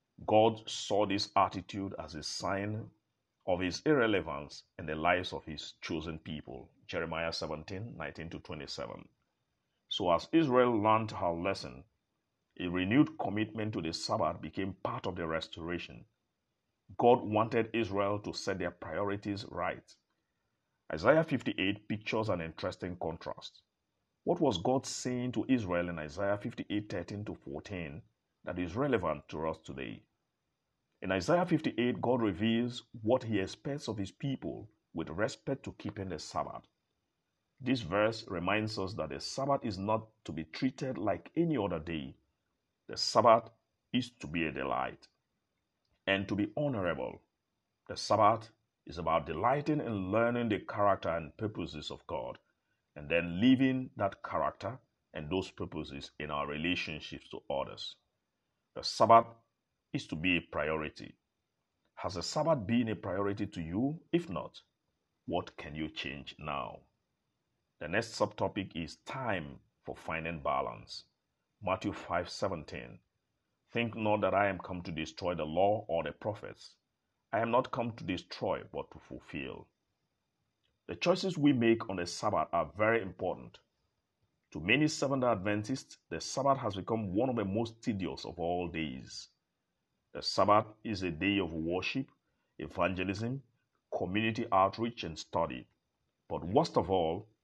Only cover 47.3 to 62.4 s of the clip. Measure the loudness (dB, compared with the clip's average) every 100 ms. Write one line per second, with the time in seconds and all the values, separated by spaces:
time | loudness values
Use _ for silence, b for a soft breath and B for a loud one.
47.3 | _ _ _ _ _ -12 -8 2 6 6
48.3 | 6 -2 _ _ _ -14 -6 2 2 2
49.3 | 0 2 2 2 0 0 -2 0 2 2
50.3 | 2 0 0 -2 2 4 4 2 -2 -4
51.3 | -6 -6 -4 -6 -6 -10 -12 -8 -6 -6
52.3 | -10 _ _ _ _ _ -14 0 0 2
53.3 | 4 6 8 6 2 -4 -2 -2 -2 -4
54.3 | 0 -2 -2 -8 -8 _ _ _ -10 -2
55.3 | 0 -2 -6 -8 -6 -8 -8 -12 -10 -4
56.3 | -2 -2 -2 0 0 -2 -8 -10 -14 -12
57.3 | -14 -4 -4 -4 -8 -14 -14 _ _ _
58.3 | _ _ _ _ -10 -8 2 10 10 8
59.3 | -8 _ _ _ _ _ -8 -6 -2 2
60.3 | 2 0 -4 0 0 -4 -8 -18 -18 _
61.3 | _ _ _ _ _ _ -8 -6 -4 -4
62.3 | 0